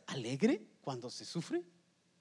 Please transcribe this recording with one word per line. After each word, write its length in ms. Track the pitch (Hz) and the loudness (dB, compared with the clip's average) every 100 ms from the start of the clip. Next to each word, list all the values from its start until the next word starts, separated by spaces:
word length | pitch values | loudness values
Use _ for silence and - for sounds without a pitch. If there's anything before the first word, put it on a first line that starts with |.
| - | -6
alegre 600 | 143 113 135 220 330 - - | -4 -2 4 6 4 -2 -10
cuando 300 | 143 123 120 | -6 -4 -6
se 140 | - | -10
sufre? 380 | 110 170 - 339 349 - _ _ _ _ | -6 -6 -2 -4 -4 -16 _ _ _ _